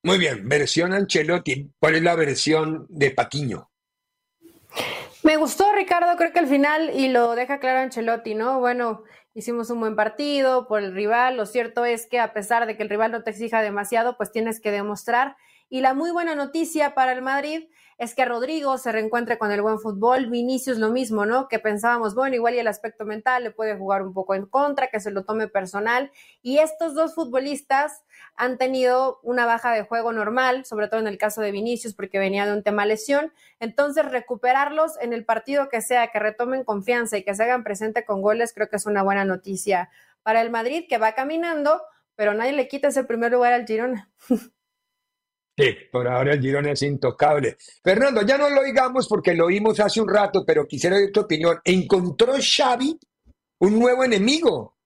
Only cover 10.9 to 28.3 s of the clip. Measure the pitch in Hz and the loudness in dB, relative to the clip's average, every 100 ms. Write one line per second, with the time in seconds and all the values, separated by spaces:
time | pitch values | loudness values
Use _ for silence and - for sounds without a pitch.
10.9 | 185 208 233 254 254 311 247 226 233 240 | -4 0 2 2 0 -4 -4 -4 -2 -2
11.9 | 226 233 247 220 214 196 233 226 214 214 | -2 -2 -2 -2 -4 -2 0 0 -4 -4
12.9 | 208 226 226 226 202 226 226 214 202 196 | -2 -2 -2 -8 -8 -2 -2 0 -4 -2
13.9 | 233 240 240 208 226 226 220 214 202 208 | 0 0 -2 -6 -4 -4 -4 -4 -4 -4
14.9 | 202 - 240 269 - _ _ _ 262 262 | -8 -2 0 -2 -6 _ _ _ 0 2
15.9 | 269 339 349 339 302 277 330 330 311 285 | 2 -2 -2 -2 -4 -4 -4 -2 0 0
16.9 | 285 262 254 262 277 294 320 320 _ _ | 2 0 0 -2 -4 -4 -8 -10 _ _
17.9 | _ 233 - 254 240 262 320 277 262 247 | _ -6 0 0 0 -4 -2 -2 -2 -2
18.9 | 220 220 240 226 226 214 208 214 214 220 | -2 -2 -2 -2 -2 0 0 0 -2 -6
19.9 | 196 233 262 240 240 247 262 262 233 220 | 0 2 2 0 -2 -2 -2 -2 -2 0
20.9 | 247 240 214 208 247 269 220 214 208 233 | 0 -2 -2 0 0 -2 -4 -2 0 0
21.9 | 240 214 220 269 247 233 247 233 202 226 | 0 -2 -2 -2 0 0 0 -2 -4 -10
22.9 | _ 214 214 254 254 233 220 220 202 190 | _ -10 -4 0 0 -4 -6 -6 -4 -2
23.9 | 196 190 190 190 196 202 262 285 277 254 | -2 -2 -6 -4 -4 -2 0 0 0 -2
24.9 | 214 208 196 190 220 214 202 190 202 220 | -4 -6 -8 -4 -4 -2 -4 -4 -4 0
25.9 | 247 277 _ - _ 247 285 311 311 330 | 0 -2 _ -20 _ 0 2 2 0 -4
26.9 | 285 320 320 269 254 269 277 _ 269 302 | 0 -2 -2 -2 -2 -2 -8 _ 0 0
27.9 | - _ - - | -6 _ -20 -20